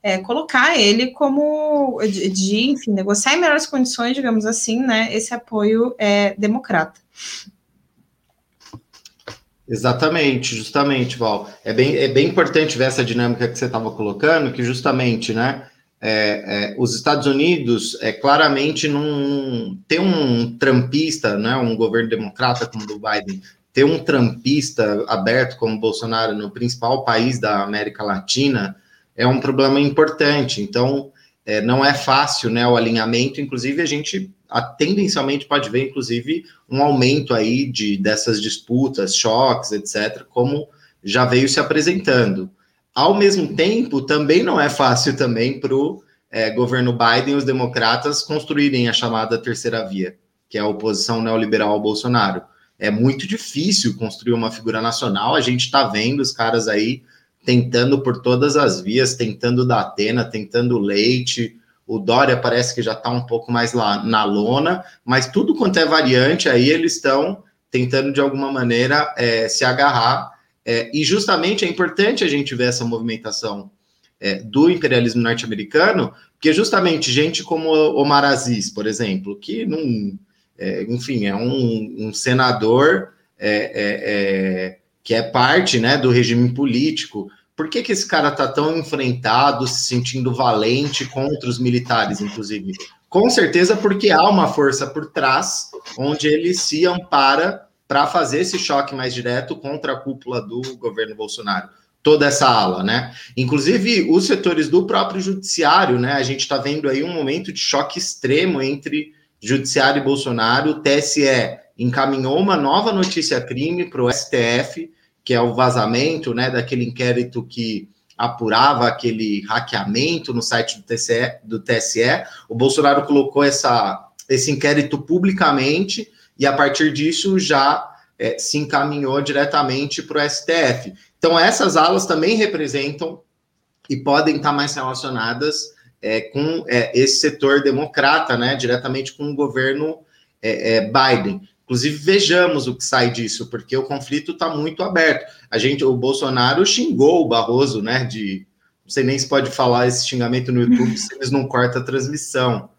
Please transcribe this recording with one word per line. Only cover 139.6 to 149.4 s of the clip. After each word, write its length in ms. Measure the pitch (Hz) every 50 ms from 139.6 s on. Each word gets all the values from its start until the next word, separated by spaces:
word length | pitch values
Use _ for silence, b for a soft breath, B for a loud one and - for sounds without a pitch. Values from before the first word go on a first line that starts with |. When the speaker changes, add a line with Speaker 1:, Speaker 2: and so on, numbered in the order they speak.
| 131 135 135 147 151 156 160 156 b b b b b b b _
Speaker 2:
é, 340 | - 110 110 - - 110 113
é, 60 | -
Biden. 600 | - - 117 135 131 131 123 110 95 101 95 95 B B B _ _
Inclusive, 340 | _ 127 120 123 151 147
vejamos 680 | 147 147 175 190 202 175 160 175 180 180 170 156 143 120
o 100 | 123 123
que 80 | - -
sai 280 | - - 127 120 120
disso, 380 | 120 117 117 107 - - 113 -
porque 260 | - 110 - _ 131
o 80 | 131 131
conflito 520 | - 143 135 131 - 143 147 147 170 160
tá 200 | - 170 160 160
muito 280 | 151 151 160 156 - 180
aberto. 460 | - 185 165 160 156 - - B B B B B B
A 60 | -
gente, 260 | 113 104 135 143 139 143
o 140 | 131 127
Bolsonaro 680 | 120 123 131 135 - 147 135 127 123 120 127 143 160 196
xingou 600 | 202 - 247 240 330 - 123 135 151 175 170 156
o 20 |
Barroso, 540 | 120 117 113 113 113 120 127 143 127 110 110
né, 240 | 101 113 123 131 127
de, 420 | - 113 110 107 98 95 95 - _ _ _ _ _ _ _ _
não 60 | _
sei 120 | - 139 127
nem 160 | 123 139 139
se 80 | -
pode 240 | - 151 139